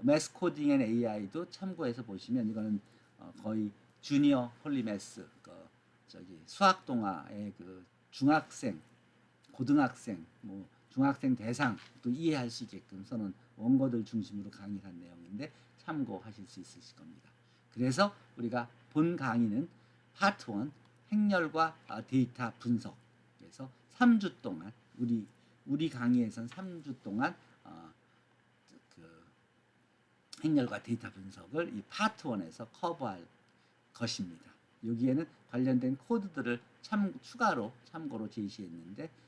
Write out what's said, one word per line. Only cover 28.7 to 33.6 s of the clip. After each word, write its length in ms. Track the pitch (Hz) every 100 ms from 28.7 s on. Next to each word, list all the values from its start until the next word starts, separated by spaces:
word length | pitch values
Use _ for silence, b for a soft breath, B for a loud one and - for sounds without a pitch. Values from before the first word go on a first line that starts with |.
| - _
그 300 | - 82 80 85 _ _ _ _ _ _ _ _ _ _ -
행렬과 380 | 160 147 123 104
데이터 280 | - 113 -
분석을 640 | 98 95 95 - 156 170
이 100 | 107 -
파트 380 | - 220 - 143
원에서 400 | 104 85 120 113
커버할 560 | - 170 165 117 90 - _ _ b